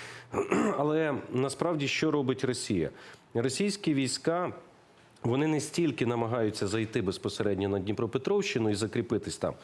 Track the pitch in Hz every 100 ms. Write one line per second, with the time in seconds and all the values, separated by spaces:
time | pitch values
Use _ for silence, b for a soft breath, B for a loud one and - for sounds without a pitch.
0 | B B B - - - 220 - 147 156
1 | 156 123 - 123 139 - 170 160 135 -
2 | 160 147 131 127 127 120 - 95 73 B
3 | B B - 120 127 127 202 196 165 139
4 | 131 - - 170 175 - - - - -
5 | - - 120 127 156 151 - - 165 -
6 | 117 120 113 123 110 104 101 110 110 123
7 | 98 90 101 - 104 98 98 98 95 104
8 | 113 127 - 202 - 123 110 101 107 120
9 | 110 104 - - 85 -